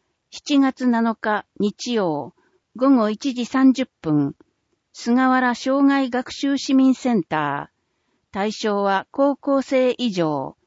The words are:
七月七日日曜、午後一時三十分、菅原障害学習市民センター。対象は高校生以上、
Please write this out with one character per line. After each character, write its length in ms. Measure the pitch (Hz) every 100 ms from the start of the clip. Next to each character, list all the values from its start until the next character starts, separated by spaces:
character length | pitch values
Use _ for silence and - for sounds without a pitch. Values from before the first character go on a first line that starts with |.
| _ _ _
七 280 | - - 285
月 300 | 269 - 254
七 260 | 233 226
日 320 | 220 220 208 - -
日 340 | 208 - 247
曜、 400 | 226 180 147 131 - _ _ _
午 160 | 214 262
後 200 | 254 214
一 220 | 214 285
時 140 | 247 233
三 260 | 262 269
十 140 | 254 254 _
分、 320 | 160 151 143 - _ _ _ _ _ -
菅 300 | 233 247 262
原 260 | 254 247
障 320 | 233 262 269 277
害 220 | 277 262
学 240 | 247 254
習 240 | - 277 277
市 160 | -
民 220 | 269 262
セ 180 | 247 247
ン 100 | 226
タ 480 | - 156 147 143 156
ー。 640 | _ _ _ _ _ _
対 180 | 208 208
象 320 | 208 220 202
は 240 | 202 190 -
高 260 | - 277 269
校 240 | - 277
生 340 | - 262 254 233
以 120 | 240
上、 460 | 180 160 147 139 -